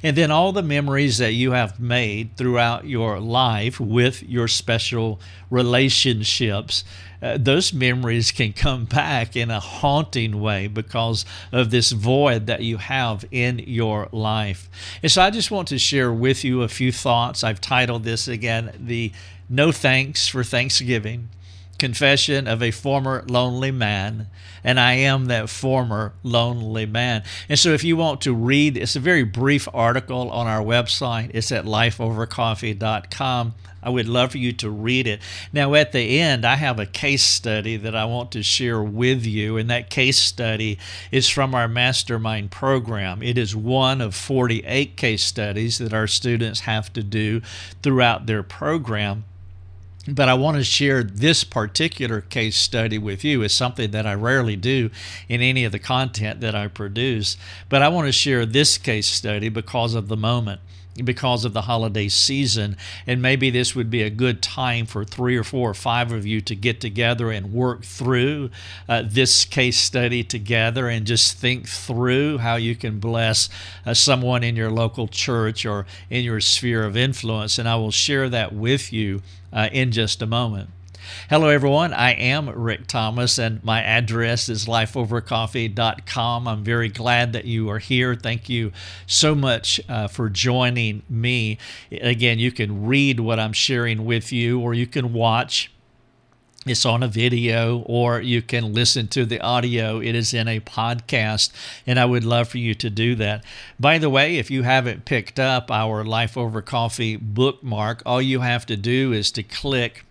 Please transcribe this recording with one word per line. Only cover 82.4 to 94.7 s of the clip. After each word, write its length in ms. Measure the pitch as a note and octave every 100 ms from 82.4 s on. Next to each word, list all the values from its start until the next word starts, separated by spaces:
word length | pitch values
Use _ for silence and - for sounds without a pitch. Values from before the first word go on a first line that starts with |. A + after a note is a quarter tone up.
| C#3+
Rick 380 | G2 A#2 G#2 -
Thomas, 500 | B2+ A2 A#2 A#2+ -
and 260 | A2+ G#2+
my 200 | G2 A2+
address 640 | G#2+ A2+ A2 A#2 A#2 A#2 -
is 180 | A2 A2
life 300 | A#2 A2 C#3
over 240 | A2+ A#2
coffee 460 | - A2+ A2+ B2 A2+
dot 400 | G2+ A2+ - -
com. 400 | - A#2 A#2+ A#2+
I'm 160 | G#2+
very 260 | G#2+ A#2+ A2+
glad 440 | A2 A#2 A#2+ A#2+
that 120 | A2+ A#2+
you 240 | A2+ G#2+
are 80 | G#2+
here. 380 | - B2+ B2+ A#2
Thank 340 | A#2 A#2 -
you 220 | A#2+ G#2+ - - - -
so 300 | - D3+ D3
much, 440 | C3+ A#2 - - -
uh, 200 | A#2+ G#2
for 200 | - A2+
joining 760 | F#2+ B2 B2 B2 B2 A2+ G#2 -
me. 520 | A2+ A#2+ B2 A2 G#2+ - - -
Again, 480 | - A#2+ A#2+ A#2+ A2+
you 120 | B2
can 360 | A#2+ G#2 G#2 G#2+
read 320 | C#3 C#3 A#2
what 200 | A2+ A2+
I'm 140 | A2
sharing 520 | G#2+ - B2+ A#2+ A2 A2
with 280 | A#2 -
you, 260 | B2 A#2 B2
or 140 | A#2+